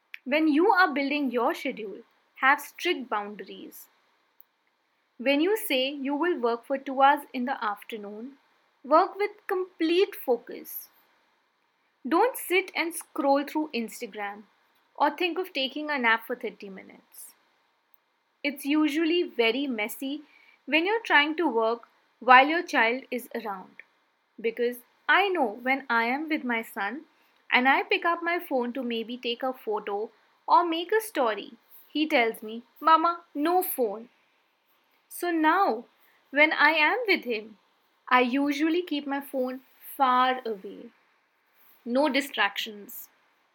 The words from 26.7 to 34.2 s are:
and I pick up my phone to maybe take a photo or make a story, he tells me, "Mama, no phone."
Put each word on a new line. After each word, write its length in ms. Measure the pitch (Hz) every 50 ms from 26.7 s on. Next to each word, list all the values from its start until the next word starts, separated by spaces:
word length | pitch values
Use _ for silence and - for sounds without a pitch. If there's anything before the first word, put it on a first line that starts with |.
| - 226 196 202 240 320 - _ _ _ _ _ _ _ _ -
and 160 | - 247 254
I 160 | 269 285 359 415
pick 220 | - 403 - -
up 140 | 339 339 349 330
my 160 | 339 349 349
phone 320 | 339 - 285 254 240 247 233
to 100 | 277 240
maybe 340 | 240 233 226 220 226 247
take 260 | 247 247 233 240 - 269
a 80 | 262
photo 580 | 254 - - 226 208 208 202 214 202 202 220 233 _ _ _ _ _ _ _
or 180 | - 302 339 359
make 260 | 339 320 330 349 349 427
a 80 | 440
story, 520 | 440 - - 302 254 220 208 202 - - - - _ _ - - - _
he 180 | - 294 311
tells 340 | 302 302 254 233 226 - -
me, 220 | 220 214 226 233 - _ _ -
"Mama, 400 | 294 320 320 320 330 339 349 339 - _ -
no 260 | 285 294 330 359 370
phone." 460 | 359 - - 269 240 202 196 226 233 - _ _